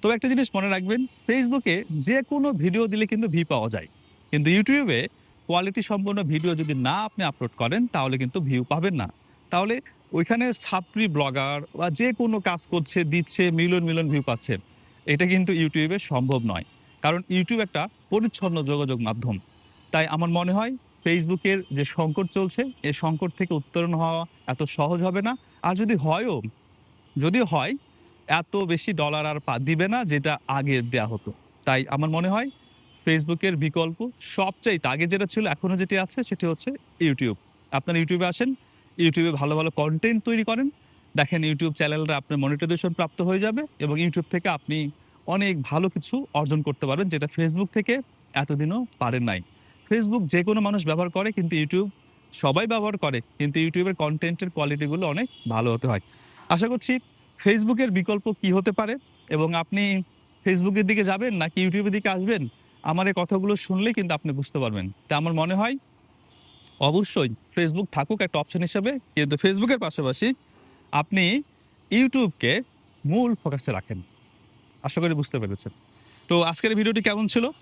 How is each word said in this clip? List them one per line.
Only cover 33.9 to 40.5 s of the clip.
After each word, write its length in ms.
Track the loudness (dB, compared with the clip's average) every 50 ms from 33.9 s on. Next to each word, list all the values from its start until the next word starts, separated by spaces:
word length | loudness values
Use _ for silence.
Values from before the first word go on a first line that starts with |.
| -2 -6 -8 -8 -8 _ -16 -10 -2
সবচাইতে 520 | -2 -2 -2 -2 _ -2 0 0 0 0 -2 0
আগে 120 | 0 0 0 0
যেটা 120 | 0 0 0 -2
ছিল, 100 | -2 0 0 -2
এখনও 200 | -2 0 0 0 0
যেটি 140 | 0 0 0 0 -2
আছে, 140 | -2 -4 -6 -4 -4
সেটি 160 | -4 -2 -2 -2
হচ্ছে 180 | -2 -2 -4 -8 -8 -8 _ _ _ _ 2
YouTube। 320 | 2 2 2 0 -2 -2 -4 _ _ _ _ _ _ -4 -4
আপনারা 200 | -2 0 0 0
YouTube-এ 260 | 0 0 0 0 0 0 0
আসেন, 160 | 0 -2 -2 -2 -4 _ _ _ _ _ -20 _ 2 2
YouTube-এ 280 | 4 4 4 2 2 2 0
ভালো 120 | 0 0 0 0
ভালো 100 | 0 -2 0 0
কনটেন্ট 380 | 0 0 0 0 2 2 0 2 0 0
তৈরি 160 | 0 0 0 0